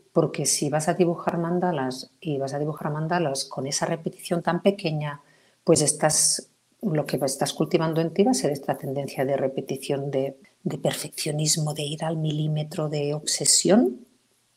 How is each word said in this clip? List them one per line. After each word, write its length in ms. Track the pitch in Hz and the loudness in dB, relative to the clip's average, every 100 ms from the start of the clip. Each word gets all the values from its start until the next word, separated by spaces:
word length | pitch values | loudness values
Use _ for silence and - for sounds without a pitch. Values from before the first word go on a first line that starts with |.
| _ | _
porque 320 | 170 151 - 139 | 2 2 2 -2
si 240 | - 147 | 0 2
vas 180 | 151 165 | 0 2
a 60 | |
dibujar 440 | 170 175 165 - 170 | 4 4 2 -2 -2
mandalas 720 | 165 180 180 151 131 131 - _ | 0 2 2 0 -2 -4 -12 _
y 160 | 160 139 | -4 -2
vas 160 | 135 | -2
a 60 | 143 | -2
dibujar 320 | 151 151 156 | -4 -4 -4
mandalas 540 | 151 160 175 156 135 - | -2 0 0 0 -2 -6
con 220 | - 135 | -6 -4
esa 180 | - 170 | -2 -2
repetición 560 | 160 - - - 170 | -2 -4 -8 -4 -2
tan 180 | 170 170 | 0 2
pequeña, 600 | 202 202 160 151 147 147 _ _ _ _ | 2 2 -2 -2 -4 -8 _ _ _ _
pues 180 | - 156 | 4 4
estás, 680 | 147 - 156 - - - - _ _ - | 4 2 2 4 2 0 -6 _ _ -6
lo 240 | 220 151 147 | -2 0 0
que 120 | 143 | 0
estás 300 | 139 - 147 | -2 -2 -2
cultivando 460 | - 156 175 160 160 | 0 2 2 2 0
en 120 | 165 | 0
ti 100 | 165 | 2
va 80 | 214 | 4
a 40 | 254 | 4
ser 160 | 147 | 0
esta 260 | 143 - 139 | -2 -4 -4
tendencia 480 | 143 135 139 - 135 | -4 -4 -4 -2 0
de 120 | 135 | 0
repetición, 720 | 135 135 127 135 - 139 139 | 0 -2 -6 -6 -2 -2 -2
de, 260 | 135 139 - - _ | -2 -2 -6 -18 _
de 140 | - 151 | -6 -2
perfeccionismo, 960 | 156 - 151 - 160 151 156 165 151 | -2 -2 -6 -6 -4 0 0 0 0
de 100 | 151 | -2
ir 200 | 143 156 | -6 -4
al 140 | 160 165 | -4 -2
milímetro, 720 | 156 151 156 151 151 - 151 | -2 0 0 -2 -4 -4 -2
de 240 | 151 143 | -2 -2
obsesión. 920 | 151 - - 147 - 170 208 359 - - _ _ _ _ | -4 -2 -2 2 4 6 6 6 0 -14 _ _ _ _